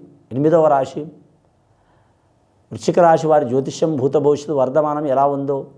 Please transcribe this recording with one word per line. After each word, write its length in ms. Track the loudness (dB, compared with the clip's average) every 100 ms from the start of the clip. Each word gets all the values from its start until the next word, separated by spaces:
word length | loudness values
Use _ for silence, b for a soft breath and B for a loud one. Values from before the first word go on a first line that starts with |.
| -16 _ -10
ఎనిమిదవ 340 | -2 2 4 4
రాశి 360 | 2 -2 -6 -12 -14 _ _ _ _ _ _ _ _ _ _ _ _ _ _ -18
వృశ్చిక 260 | -12 -2 2
రాశి 280 | 4 4 4
వారి 200 | 0 2
జ్యోతిష్యం, 440 | -2 -4 -4 -4 -2
భూత 200 | 0 0
భవిష్యత్తు, 360 | 0 0 -2
వర్ధమానం 540 | -2 -2 0 -2 -2 -2
ఎలా 100 | 0 0 -2
ఉందో 300 | -4 -6 -8